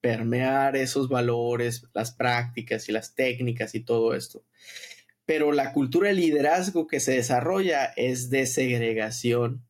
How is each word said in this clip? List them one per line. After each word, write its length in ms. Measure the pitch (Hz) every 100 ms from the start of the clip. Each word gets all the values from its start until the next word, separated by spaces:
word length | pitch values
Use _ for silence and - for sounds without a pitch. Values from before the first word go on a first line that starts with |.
permear 720 | 123 113 117 123 131 135 139 135
esos 320 | 127 143 127
valores, 760 | 127 120 117 120 120 120 117 -
las 200 | - 117
prácticas 760 | - 123 120 120 120 120 110 -
y 40 |
las 220 | 107 -
técnicas 600 | - 131 123 123 117 110
y 60 | 113
todo 340 | - 117 113
esto. 300 | 127 - - _ _ - - - - _ _ -
Pero 260 | 156 147
la 200 | 147 135
cultura 360 | 147 131 170 202
de 60 |
liderazgo 720 | 190 170 147 143 170 185 170 156
que 140 | 139
se 120 | 131
desarrolla 720 | 131 120 127 139 190 190 151 135 -
es 340 | 127 127 123
de 160 | 135 127
segregación 1200 | - 131 120 113 110 110 117 120 120 117 123 -